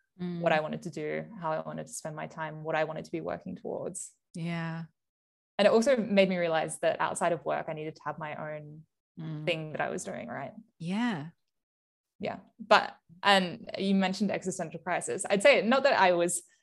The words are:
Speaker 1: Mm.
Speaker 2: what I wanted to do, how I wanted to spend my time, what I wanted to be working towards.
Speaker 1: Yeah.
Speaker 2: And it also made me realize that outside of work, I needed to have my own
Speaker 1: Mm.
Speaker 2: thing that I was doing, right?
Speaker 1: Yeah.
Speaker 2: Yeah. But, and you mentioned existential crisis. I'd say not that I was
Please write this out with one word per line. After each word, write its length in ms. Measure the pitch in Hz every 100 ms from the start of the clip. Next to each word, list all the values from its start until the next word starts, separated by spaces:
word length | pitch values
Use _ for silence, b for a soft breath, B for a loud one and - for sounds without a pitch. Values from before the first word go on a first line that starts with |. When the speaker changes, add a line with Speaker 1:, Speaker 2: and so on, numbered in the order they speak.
| _ _
Speaker 1:
Mm. 180 | 180 175
Speaker 2:
what 100 | 165
I 80 | 156
wanted 200 | 156 156
to 60 | 175
do, 360 | 156 151 156 160 165
how 100 | 165
I 80 | 160
wanted 260 | 156 151 156
to 60 |
spend 220 | - 160 151
my 120 | 156
time, 360 | - 156 156
what 120 | 156 156
I 100 | 156
wanted 180 | 160 -
to 60 |
be 100 | 165
working 340 | 160 - 180 -
towards. 560 | - - - 190 - _ _
Speaker 1:
Yeah. 520 | 175 165 170 165 165 165 _ _ _ _ _ _ -
Speaker 2:
And 60 | 202
it 40 |
also 240 | 226 226 247
made 320 | 196 196 190
me 80 | 185
realize 420 | 165 160 160 -
that 200 | 165 -
outside 320 | 160 - 175
of 120 | 165 156
work, 200 | 151 165
I 40 |
needed 220 | 156 156 151
to 60 | 147
have 120 | 147
my 180 | 156 - 156 151
own 300 | 151 156 160 _ _ -
Speaker 1:
Mm. 260 | 160 151 156
Speaker 2:
thing 260 | 160 156
that 80 | 156
I 80 | 151
was 140 | 180 190
doing, 220 | - -
right? 260 | 131 139 - - _
Speaker 1:
Yeah. 480 | 165 202 240 175 156 - _ _ _ _ _ _ _ _
Speaker 2:
Yeah. 200 | - - - _
But, 380 | 226 208 - - _ -
and 460 | 202 196 180 - - -
you 180 | 196 196
mentioned 360 | 190 190 202
existential 480 | 170 185 175 165 165
crisis. 460 | 180 170 - 120 -
I'd 140 | 202
say 180 | 285 233
not 220 | 202 269
that 160 | 277 233
I 140 | 190
was 300 | 175 175 - - b